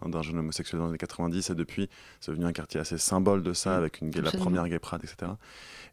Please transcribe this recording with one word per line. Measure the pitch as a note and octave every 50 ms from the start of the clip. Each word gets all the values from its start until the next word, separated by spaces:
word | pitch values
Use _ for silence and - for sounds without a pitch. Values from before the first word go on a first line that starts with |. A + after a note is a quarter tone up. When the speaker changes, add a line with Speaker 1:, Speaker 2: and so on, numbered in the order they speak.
| -
Speaker 1:
d'un | F2 E2 E2
jeune | D#2 D2+ E2 E2
homosexuel | D#2 D#2 D#2 - D#2+ - - E2
dans | E2+ E2+
les |
années | E2 D#2
quatre-vingt-dix, | F2 - - - F2 E2+ E2+ F#2+ F2+ -
et | F#2
depuis, | E2 E2 - - - G2 F#2+ - - - - - -
c'est | - D#2
devenu | D#2 E2 E2+
un | F2
quartier | E2+ - D2+ - - D#2
assez | D#2 - E2+ D#2+
symbole | - - F#2+ F#2 F#2 G2+ G2+ G2 E2+
de | F#2 F2
ça, | - - F#2+ F#2
Speaker 2:
Mm. | F2+
Speaker 1:
avec | E2 D2+ - -
une | D#2 D#2
gay, | D#2 E2
la | E2+ D#2+
Speaker 2:
Absolument. | F#2+ F#2 F#2
Speaker 1:
première | F2+ F2+ F2+ E2+ E2+
gay | E2+ E2
pride, | - - F2 E2 E2
et | -
cetera. | - - - F2 G2+ - - - - - - - - - - -